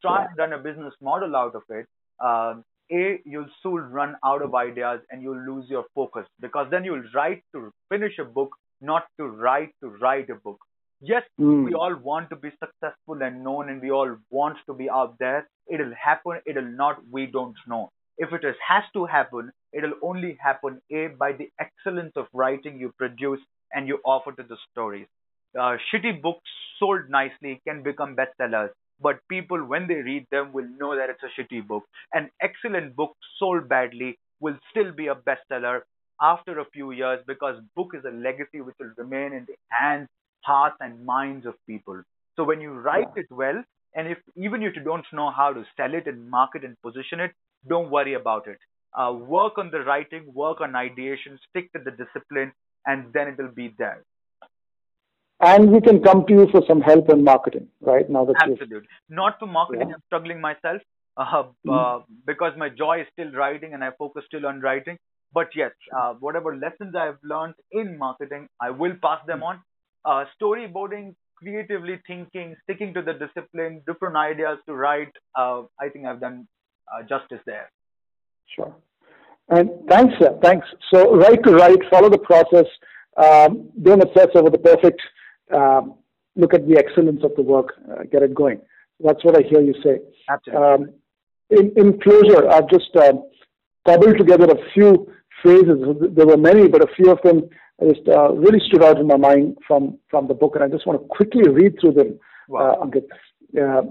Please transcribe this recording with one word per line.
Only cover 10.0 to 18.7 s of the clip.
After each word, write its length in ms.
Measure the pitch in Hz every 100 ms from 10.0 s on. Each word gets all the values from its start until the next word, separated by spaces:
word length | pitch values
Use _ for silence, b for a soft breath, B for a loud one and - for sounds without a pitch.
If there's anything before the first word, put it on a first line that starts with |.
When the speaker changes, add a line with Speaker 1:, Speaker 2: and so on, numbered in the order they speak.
Speaker 1:
write 280 | 127 139 135
a 60 | 110 104
book. 140 | 104 _ _ _ _ 139
Yes, 120 | 240 - - 147
Speaker 2:
Mm. 180 | 147 123
Speaker 1:
we 80 | 160
all 160 | 180 160 127
want 200 | 160 165
to 60 | 151
be 60 | 147 -
successful 600 | 156 _ 151 - - 151 131
and 160 | 127 131
known, 220 | 143 143
and 120 | 135 131
we 40 | 135
all 140 | 131 113 _ 135
want 180 | 147 147 -
to 60 | 131
be 60 | 131 131
out 180 | 120 117
there. 160 | 127 143 - _ -
It'll 220 | 160 131 117 147
happen, 300 | 156 175 170 151
it'll 200 | 143 123 123
not, 180 | 143 147 117 131
we 100 | 131 127
don't 220 | 123 110 120
know. 120 | 113 98 _ _ -
If 80 | 160 165
it 80 | 147
is, 60 | 117 -